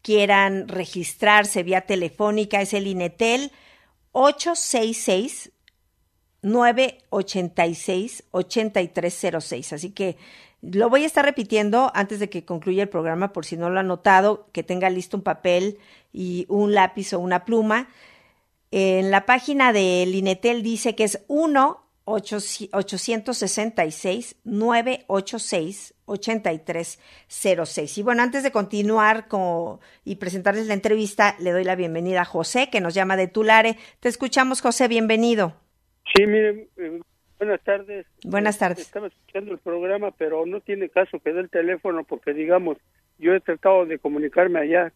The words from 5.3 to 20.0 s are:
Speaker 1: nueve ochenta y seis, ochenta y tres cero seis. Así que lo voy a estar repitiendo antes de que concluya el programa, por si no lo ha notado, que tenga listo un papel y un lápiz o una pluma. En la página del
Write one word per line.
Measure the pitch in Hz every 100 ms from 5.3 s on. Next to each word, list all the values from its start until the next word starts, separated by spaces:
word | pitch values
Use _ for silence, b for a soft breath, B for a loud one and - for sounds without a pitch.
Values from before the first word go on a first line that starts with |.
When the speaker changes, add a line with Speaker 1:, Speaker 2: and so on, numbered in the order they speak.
| - - _ _ _ _ _ _ _ _ _
Speaker 1:
nueve | 196 233 240 233 262 - _
ochenta | 190 196 196 180 175 170
y |
seis, | 165 - 185 220 - -
ochenta | 185 180 - 220 202
y | 175
tres | - 170 170
cero | 190 165
seis. | 151 127 151
Así | 143 175
que | 202 190 165 B B B B
lo | - 190 226
voy | 262
a | 302
estar | 302 285
repitiendo | 285 202 214 208 226 262
antes | - 202 208
de | 202
que | 190 -
concluya | 170 170 185
el | 202
programa, | 185 165 165 196
por | 202
si | - 165
no | 170
lo | 185
ha |
notado, | 190 180 - 190 202 214 -
que | -
tenga | 160 180 185
listo | 185 180 208
un |
papel | 180 160 185 175 190 208 b b b
y | - 180 175 180
un | 202 208
lápiz | 208 185 202 190
o | 185
una | 180 180
pluma. | 185 226 214 220 254 b b b b b b _ _
En | 190 190 185 190
la | 196 202
página | 254 - 285 254
del | 214 190 180